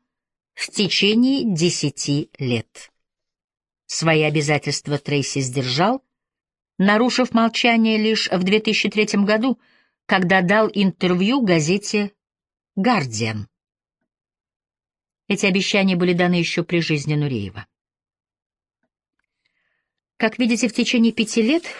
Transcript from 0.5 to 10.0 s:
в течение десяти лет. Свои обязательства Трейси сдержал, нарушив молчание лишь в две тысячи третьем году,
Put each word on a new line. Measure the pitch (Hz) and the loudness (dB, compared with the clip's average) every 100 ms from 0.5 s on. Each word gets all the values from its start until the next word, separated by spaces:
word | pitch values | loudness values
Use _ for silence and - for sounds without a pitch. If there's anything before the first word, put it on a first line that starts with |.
в | - - | -14 -8
течение | - 190 - 202 220 254 269 | -2 -2 0 2 2 2 0
десяти | 233 170 175 - 147 - - 143 - - | -2 0 0 -2 -4 -6 -4 -4 -4 -8
лет. | 131 117 - - - _ _ _ _ _ _ _ _ _ - | -4 -4 -6 -18 -20 _ _ _ _ _ _ _ _ _ -12
Свои | - 160 156 | -4 0 2
обязательства | 151 151 147 147 - 139 - 143 | 2 0 0 0 -2 -6 -4 -6
Трейси | - 143 131 139 | -2 -2 -2 -4
сдержал, | 131 127 127 131 190 262 _ _ _ _ _ _ _ - | -4 -4 -4 0 0 0 _ _ _ _ _ _ _ 0
нарушив | 196 208 247 240 254 | 2 4 2 0 0
молчание | 233 226 226 240 233 220 220 | 2 0 2 2 4 2 2
лишь | 214 214 - | 0 0 -2
в | 185 | -2
две | 185 214 | 2 0
тысячи | 214 208 208 | 2 -2 -2
третьем | 208 214 208 | -2 0 0
году, | 196 220 262 240 _ _ _ _ | 2 2 0 -2 _ _ _ _